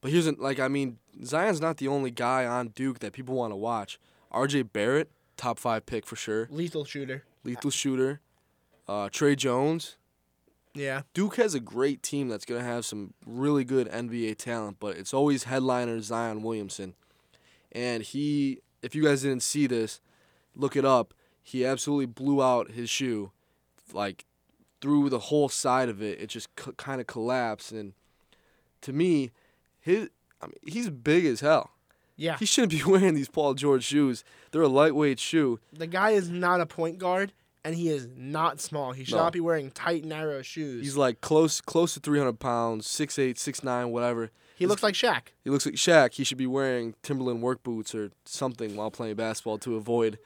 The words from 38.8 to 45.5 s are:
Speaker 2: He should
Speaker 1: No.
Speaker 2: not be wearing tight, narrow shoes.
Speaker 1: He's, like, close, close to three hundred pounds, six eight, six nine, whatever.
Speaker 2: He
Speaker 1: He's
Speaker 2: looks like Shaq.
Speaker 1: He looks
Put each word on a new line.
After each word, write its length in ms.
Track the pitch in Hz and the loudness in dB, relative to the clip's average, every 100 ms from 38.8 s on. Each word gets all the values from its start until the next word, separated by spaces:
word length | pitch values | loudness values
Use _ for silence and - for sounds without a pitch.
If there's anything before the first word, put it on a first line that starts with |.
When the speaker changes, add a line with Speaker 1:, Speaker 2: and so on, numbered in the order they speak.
| 135 | -6
Speaker 2:
He 120 | 131 | -6
should 100 | 127 - | -2 2
Speaker 1:
No. 80 | |
Speaker 2:
not 80 | 165 | 2
be 80 | 170 | 2
wearing 300 | 170 165 135 | 0 0 -2
tight, 340 | - - 170 | -6 -2 -2
narrow 380 | 156 156 156 139 | -4 -6 -6 -6
shoes. 400 | 127 - 151 123 | -8 -8 -6 -6
Speaker 1:
He's, 120 | 139 139 | -4 2
like, 240 | 131 117 | 2 2
close, 400 | - 156 160 - | 2 6 6 2
close 340 | - 165 170 | 0 2 2
to 60 | - | 0
three 180 | 151 147 | 0 2
hundred 200 | 135 113 | 2 0
pounds, 460 | 131 120 117 110 110 | -2 0 0 -2 -6
six 320 | - 151 - | -4 -4 0
eight, 200 | 131 120 | 0 0
six 240 | - 135 | -6 -6
nine, 280 | 131 123 123 | -4 -2 -2
whatever. 360 | 120 120 117 113 _ _ _ | 0 0 0 -4 _ _ _
Speaker 2:
He 80 | |
Speaker 1:
He's 40 | 180 | 0
Speaker 2:
looks 140 | 202 | 2
like 120 | 214 | 2
Shaq. 340 | 196 240 135 - _ | 2 0 0 -4 _
Speaker 1:
He 60 | |
looks 160 | - | -2